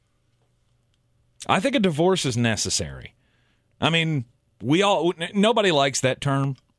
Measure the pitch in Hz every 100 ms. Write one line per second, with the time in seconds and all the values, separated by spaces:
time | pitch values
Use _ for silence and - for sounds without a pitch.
0 | _ _ _ _ _ _ _ _ _ _
1 | _ _ _ _ - 151 247 269 190 143
2 | 175 185 143 117 117 107 98 - 80 65
3 | - _ _ _ _ _ _ _ 147 165
4 | 160 151 123 _ _ _ 113 160 202 190
5 | 165 165 170 202 208 233 202 151 139 131
6 | 127 127 143 139 139 131 _